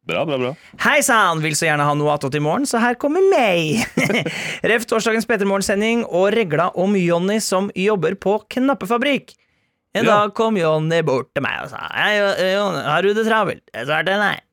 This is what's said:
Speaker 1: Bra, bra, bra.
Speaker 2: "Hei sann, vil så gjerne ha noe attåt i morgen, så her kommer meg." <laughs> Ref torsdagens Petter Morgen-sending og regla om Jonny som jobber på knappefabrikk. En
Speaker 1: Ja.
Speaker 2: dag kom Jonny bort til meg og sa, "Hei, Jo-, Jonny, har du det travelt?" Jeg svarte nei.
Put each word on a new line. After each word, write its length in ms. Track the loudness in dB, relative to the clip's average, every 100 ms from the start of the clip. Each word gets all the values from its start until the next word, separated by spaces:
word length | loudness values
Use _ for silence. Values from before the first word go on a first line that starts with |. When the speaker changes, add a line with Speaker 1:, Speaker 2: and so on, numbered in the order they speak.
Speaker 1:
Bra, 240 | -4 -2 -2
bra, 100 | -2
bra. 200 | -4 -6 -18 -4
Speaker 2:
"Hei 180 | 0 2
sann, 380 | 2 2 2 2
vil 120 | -2
så 120 | -2 0
gjerne 160 | 0 0
ha 60 |
noe 160 | 0 0
attåt 240 | 0 -2
i 60 | -2
morgen, 240 | -2 -2 -2
så 140 | 0
her 160 | 0 0
kommer 260 | 0 2
meg." 640 | 4 4 4 2 2 -2 -2 -2 0 0
<laughs> 440 | -4 -6 -10 -6 0
Ref 200 | 0 0
torsdagens 400 | -2 0 -2 0
Petter 200 | 0 0
Morgen-sending 560 | 0 0 0 0 0
og 280 | 0 2 2
regla 380 | 2 0 0 0
om 220 | 0 0 2
Jonny 420 | 2 2 0 -2
som 320 | 0 -2 -2
jobber 460 | -2 0 2 0 -2
på 220 | -2 -2 -2
knappefabrikk. 840 | -2 0 0 -2 -2 0 -2 -4 -20 _ _ _ _ _
En 100 | -2
Speaker 1:
Ja. 120 | 2 2
Speaker 2:
dag 100 | 2
kom 220 | 0 0 2
Jonny 460 | 2 0 2 0
bort 280 | 0 -2 -2
til 80 | -4
meg 200 | -4 -6
og 80 | -10
sa, 160 | -10 -8
"Hei, 220 | -2 0 0
Jo-, 160 | 0 0 0
Jonny, 320 | 0 0 -2
har 200 | 0 0
du 120 | 2
det 120 | 2 2
travelt?" 340 | 2 0 -4 _
Jeg 140 | -10 -4
svarte 320 | -2 0 0
nei. 160 | -2 -4 _